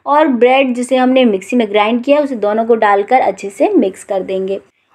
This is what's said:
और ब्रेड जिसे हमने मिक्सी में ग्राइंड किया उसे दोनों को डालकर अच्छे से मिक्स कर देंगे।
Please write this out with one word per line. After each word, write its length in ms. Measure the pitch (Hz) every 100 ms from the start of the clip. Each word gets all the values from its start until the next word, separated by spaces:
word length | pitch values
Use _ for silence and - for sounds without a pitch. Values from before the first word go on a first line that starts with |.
| -
और 200 | 294 311
ब्रेड 480 | 240 247 262 269
जिसे 220 | 247 247 254
हमने 280 | 254 262
मिक्सी 320 | 247 190 - 247
में 140 | 214
ग्राइंड 340 | 208 208 240
किया 160 | 240 285
उसे 160 | 277 240
दोनों 280 | 202 220
को 100 | 226
डालकर 460 | 226 214 202 202 254
अच्छे 300 | - 196 196
से 180 | - 320
मिक्स 360 | 381 196 185
कर 160 | - 196
देंगे। 400 | 185 190 190 196 - _ _